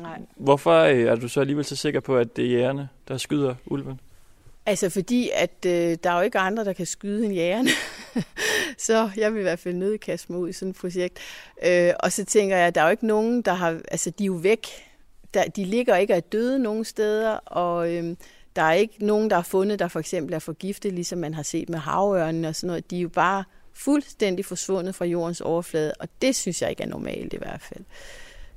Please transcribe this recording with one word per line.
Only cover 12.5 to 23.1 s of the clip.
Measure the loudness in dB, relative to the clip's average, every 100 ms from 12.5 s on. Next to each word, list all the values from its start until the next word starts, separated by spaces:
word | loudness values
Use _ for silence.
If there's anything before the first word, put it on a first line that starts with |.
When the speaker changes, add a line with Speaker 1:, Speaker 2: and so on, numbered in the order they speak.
| 4
Speaker 1:
jeg, | 4
at | 4
der |
er | 4
jo |
ikke | 4 2
nogen, | 2 2 2
der | 0
har... | 0 0 -2 -4
Altså, | -4 -4
de | -2
er | -2
jo | 0
væk. | 2 2 -2 -16 -20 -20 -20 -20 -4
Der, | 0
de | 0 -2 -2
ligger | 0 4 4
ikke | 6
og | 2
er |
døde | 2 0 2 2
nogen | 0 -2 -4
steder, | -2 0 2 0
og, | -2 -4 -2 0 0 0 -2
øhm, | -4 -8 -14 -20 -8 2
der |
er | 4
ikke | 6 2 0 2
nogen, | 2 4
der | 2
har |
fundet, | 2 2 2 0
der | -2
for | -4
eksempel | -4 -4 -4
er | -6
forgiftet, | -8 -8 -8 -6 -6
ligesom | -4 -4 -6
man | -6
har | -6
set | -6 -6 -4
med | -6
havørnen | -2 0 2 2 0 -2 -4
og | -4
sådan | -4
noget. | -6 -6
De | -6
er |
jo |
bare | -4